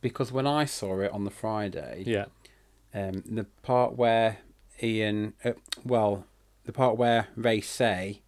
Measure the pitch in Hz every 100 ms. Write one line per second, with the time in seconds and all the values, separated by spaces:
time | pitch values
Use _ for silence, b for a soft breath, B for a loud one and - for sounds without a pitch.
0 | 120 - 120 127 135 147 151 - 98 95
1 | 101 101 101 - 110 107 104 82 69 62
2 | 95 107 101 _ b b b b _ 107
3 | 95 95 - 110 107 _ - 123 123 123
4 | 120 113 113 107 - - - - 117 110
5 | 107 107 107 - 120 117 - - 123 120
6 | 107 101 - _ _ _ - - 127 110
7 | 120 117 107 - 117 110 - - 120 92
8 | 95 101